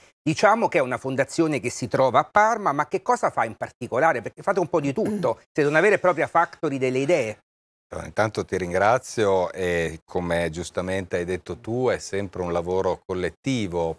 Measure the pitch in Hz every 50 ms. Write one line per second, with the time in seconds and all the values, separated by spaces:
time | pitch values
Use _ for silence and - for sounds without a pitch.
0 | - _ _ _ - 156 156 - - 202 214 233 214 - - 165 135 123 123 117
1 | - 131 135 127 131 - - - 165 156 151 127 - 123 - - 131 120 - 135
2 | 131 131 110 135 151 - - 208 208 220 233 214 196 160 139 147 151 - - 185
3 | - - 247 233 - 175 - - 117 113 - - 151 131 - - 123 110 - 123
4 | 151 165 151 117 104 123 - - 151 - 202 190 175 151 - 165 143 139 135 220
5 | 214 214 214 208 165 123 113 - _ _ - - 143 147 147 156 175 214 202 175
6 | - 180 170 143 151 123 - 165 170 - - - - 151 139 131 131 131 127 131
7 | 139 139 175 156 117 110 104 - _ _ _ _ _ _ _ _ _ _ - 85
8 | 80 78 80 - 107 110 - 110 92 - - 90 92 87 87 92 98 107 120 127
9 | - - - 120 107 98 95 92 87 85 - 90 92 87 87 85 82 80 80 80
10 | _ - - 95 87 87 85 85 85 82 78 85 87 - - 95 90 92 95 98
11 | 95 90 - 90 87 87 92 87 - - - - - 110 117 123 127 120 98 80
12 | - - - 98 101 95 - 92 90 87 85 87 85 90 92 95 92 92 85 -
13 | _ - 95 92 90 85 82 _ - 135 135 120 104 90 85 85 85 82 80